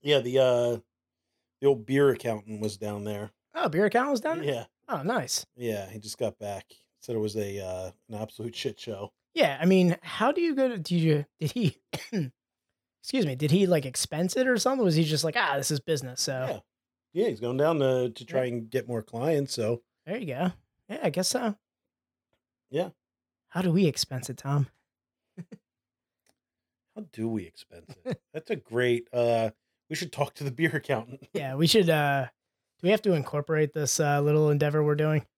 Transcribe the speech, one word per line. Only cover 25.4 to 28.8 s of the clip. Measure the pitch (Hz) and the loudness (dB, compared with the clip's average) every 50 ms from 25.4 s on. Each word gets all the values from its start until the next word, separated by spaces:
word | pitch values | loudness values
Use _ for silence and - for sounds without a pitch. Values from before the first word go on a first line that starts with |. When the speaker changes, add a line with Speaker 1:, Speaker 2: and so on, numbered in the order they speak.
| 175 _ 233 - _ _ _ _ _ _ _ _ _ _ _ _ _ _ _ _ _ _ _ _ _ _ _ _ _ _ _ | -18 _ -20 -20 _ _ _ _ _ _ _ _ _ _ _ _ _ _ _ _ _ _ _ _ _ _ _ _ _ _ _
Speaker 1:
How | 214 214 160 | -16 -16 -14
do | - - 110 113 | -8 -6 -6 -4
we | 113 107 90 | -4 -4 -6
expense | 82 _ - - _ - 85 82 - - _ _ | -8 _ -20 -20 _ -20 -20 -20 -20 -20 _ _
it? | 254 208 - _ | -8 -8 -8 _
Speaker 2:
<laughs> | _ _ | _ _
Speaker 1:
That's | 156 - - | -14 -8 -8
a | 226 | -8
great, | 147 - _ 110 120 | -8 -8 _ 0 2